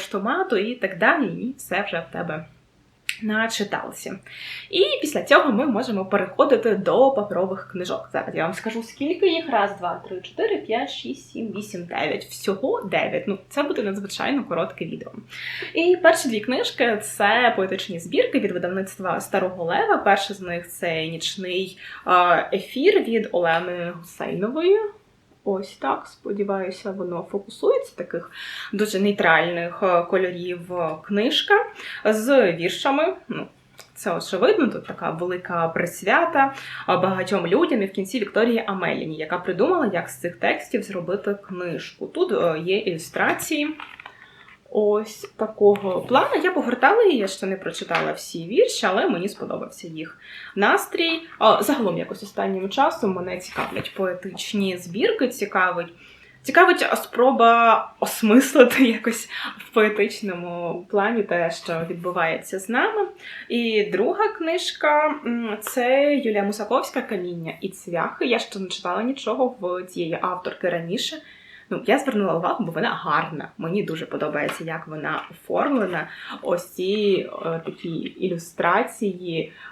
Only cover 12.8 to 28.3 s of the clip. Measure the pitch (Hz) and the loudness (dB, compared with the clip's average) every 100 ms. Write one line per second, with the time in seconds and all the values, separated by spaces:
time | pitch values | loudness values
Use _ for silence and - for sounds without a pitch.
12.8 | 196 165 - - - 196 - - 294 - | -2 -2 0 -2 -4 -6 -6 -4 -2 -2
13.8 | 214 196 202 - - 277 196 170 185 - | -2 -4 -8 -6 -2 -2 -2 -2 -4 -6
14.8 | 165 156 - - - - - - - - | -10 -8 -12 -16 -18 -14 -12 -10 -4 2
15.8 | 339 359 339 330 269 220 214 262 480 - | 4 6 8 6 2 -2 0 -2 -2 2
16.8 | 240 208 - - 202 226 240 214 190 190 | 2 2 -2 0 4 6 4 4 0 -2
17.8 | - 170 170 302 494 277 202 175 175 190 | -6 -10 -2 0 2 2 0 -2 -2 -4
18.8 | 190 - 185 165 - 196 185 185 165 254 | -6 -6 -4 -4 -2 0 0 -2 -2 0
19.8 | 440 392 208 208 - 196 185 175 175 - | 2 2 4 2 2 -8 -6 -8 -8 -6
20.8 | 175 160 160 165 - - 185 185 190 - | -2 -2 -4 -6 -8 -8 -4 -4 -4 -8
21.8 | - - - 180 175 170 - 196 - 247 | -16 -10 4 6 8 6 4 -2 -4 2
22.8 | 330 403 233 226 - 175 175 165 180 175 | 4 4 4 0 0 0 4 2 0 -4
23.8 | 175 170 170 - - 170 208 285 349 415 | -6 -8 -14 -10 -6 -4 -2 2 4 4
24.8 | 427 415 _ _ _ _ - 190 196 - | 2 -6 _ _ _ _ -4 -4 -6 -6
25.8 | - - - - - 202 202 196 185 190 | -4 -4 -6 -14 -8 -4 -2 -2 -4 -6
26.8 | 208 190 175 170 - 202 - - - 523 | -8 -8 -6 -6 -6 -8 -8 -2 2 2
27.8 | - - - - - | 0 -10 -10 -8 -10